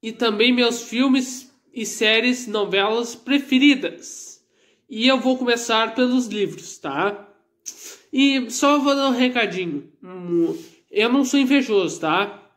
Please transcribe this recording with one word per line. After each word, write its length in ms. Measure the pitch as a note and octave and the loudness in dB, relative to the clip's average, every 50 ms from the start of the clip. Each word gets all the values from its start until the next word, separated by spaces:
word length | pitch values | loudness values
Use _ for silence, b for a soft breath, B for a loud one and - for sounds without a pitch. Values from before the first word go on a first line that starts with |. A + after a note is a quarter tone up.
e 100 | - A3+ | -10 -10
também 400 | A3 - B3 A#3 G#3+ G#3 A#3 B3 | -6 -2 -2 -2 2 4 4 4
meus 300 | B3 B3 A#3+ A#3 A#3+ A#3+ | 4 4 2 0 0 -4
filmes 680 | - - A3 A#3 C4 C#4 B3+ C4+ B3 - - - - - _ _ _ _ | -8 -8 -2 0 2 2 2 2 0 -4 -8 -16 -18 -20 _ _ _ _
e 140 | _ B3 A3 | _ -10 -10
séries, 600 | G3+ - - A3+ G#3+ A3 A3+ A3+ B3 B3 B3 - | -10 -4 0 0 2 2 2 2 0 -2 -2 -6
novelas 680 | G#3+ G#3 G#3+ G3+ F3+ F3+ G3 G3 G#3+ A3 A#3 A#3 A#3 - | -6 -4 -4 -2 0 0 0 0 0 -2 -2 -4 -6 -10
preferidas. 1300 | - _ B3 C#4 C#4 C#4 - C4 B3+ C4+ D4 C4+ B3+ - E3 - - - - - - - - - _ _ _ _ _ _ _ _ _ _ | -14 _ -2 -2 -2 0 2 2 4 6 6 4 4 0 -8 -10 -10 -18 -18 -18 -18 -20 -20 -20 _ _ _ _ _ _ _ _ _ _
E 220 | _ C4+ G#3+ A3+ B3+ | _ -6 0 2 2
eu 100 | C4+ B3+ | 2 4
vou 200 | B3+ B3+ C4 B3+ | 2 0 0 0
começar 560 | B3+ A#3+ A#3+ A#3+ A#3+ - A3+ A3 A3+ A3 A3+ | 2 0 0 0 0 0 0 0 0 0 0
pelos 320 | - B3+ B3 B3+ C4 B3 | 0 0 2 2 0 0
livros, 500 | A3 G#3 G#3 G3 E3+ - - - - - | -2 -2 -2 -4 -4 -4 -12 -16 -20 -20
tá? 500 | - - D#3 C#3 C#3+ F3+ G3+ G3+ G3+ - - _ _ _ _ _ _ _ B B B B B B B B B | -12 -10 -8 -4 -2 -2 -2 -2 -6 -16 -20 _ _ _ _ _ _ _ B B B B B B B B B
E 380 | - C4 C#4 C#4 C4+ C4+ B3 A3 | 2 4 4 4 4 2 -2 -4
só 280 | - - - C#4+ C#4+ D4 | -4 0 2 2 4 4
vou 160 | C4+ C#4+ C#4 | 2 2 2
dar 140 | C#4 C4+ C4+ | 2 2 0
um 80 | B3+ | 2
recadinho. 760 | B3 B3+ B3+ B3 B3 A3 G3 F3 F#3 F#3 E3+ D3 C#3+ C#3 - _ _ - | 2 2 0 2 0 -2 -2 -2 -6 -6 -6 -6 -8 -10 -12 _ _ -20
Hum, 500 | F3+ F#3 F#3 F3 F3 F3 E3+ E3 D#3+ - B B B B B B _ | -18 -16 -14 -8 -2 0 0 0 0 -2 B B B B B B _
eu 180 | - G3+ G#3+ A#3 | 0 0 2 2
não 160 | A#3+ C#4 C4+ | 4 2 2
sou 160 | B3+ - C#4 | 2 2 2
invejoso, 600 | C4+ B3+ C#4 C#4 B3+ - G#3+ G3 F#3 D#3 D#3 - | 2 4 2 2 2 2 0 0 0 0 -4 -4
tá? 500 | - D#3 D#3 F#3 G3+ G3+ G3+ - - _ _ | -2 0 0 0 0 -2 -6 -16 -20 _ _